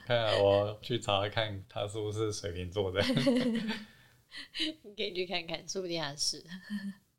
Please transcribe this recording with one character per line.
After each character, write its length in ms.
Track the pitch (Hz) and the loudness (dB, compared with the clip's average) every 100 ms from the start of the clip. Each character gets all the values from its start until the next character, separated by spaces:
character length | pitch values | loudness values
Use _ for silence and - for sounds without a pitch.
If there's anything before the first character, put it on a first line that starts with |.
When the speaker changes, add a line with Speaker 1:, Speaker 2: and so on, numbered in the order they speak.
| - | 0
Speaker 1:
看 100 | 120 | 2
来 240 | 110 101 | 4 6
我 260 | 101 101 104 | 8 6 4
要 140 | 110 | -2
去 180 | - 120 | -4 -2
查 300 | - 98 104 | 2 2 2
看 340 | 117 110 101 98 | 0 -2 -4 -8
他 180 | 110 104 | -6 -4
是 140 | 107 | -4
不 100 | 107 | -4
是 220 | 104 110 | -2 -2
水 180 | 101 101 | -2 -6
瓶 180 | 87 90 | -6 -4
座 200 | 95 95 | 0 0
的。 120 | 92 | 2
Speaker 2:
<laughs> 1800 | 247 254 277 247 247 226 214 - - - - _ _ - - - 311 - | 4 4 4 2 2 0 -2 -6 -8 -20 -20 _ _ -16 -12 -4 -4 -6
你 100 | 214 | -12
可 80 | 208 | -6
以 100 | 202 | -6
去 140 | 180 185 | -4 -4
看 200 | 185 165 | -4 -4
看， 220 | 160 175 | -8 -6
说 140 | 196 | -6
不 60 | 185 | -4
定 120 | 170 | -2
他 160 | 147 151 | -4 -2
是。 260 | - 151 - 185 - 208 196 196 _ | -2 -2 -8 -14 -8 -8 -6 -10 _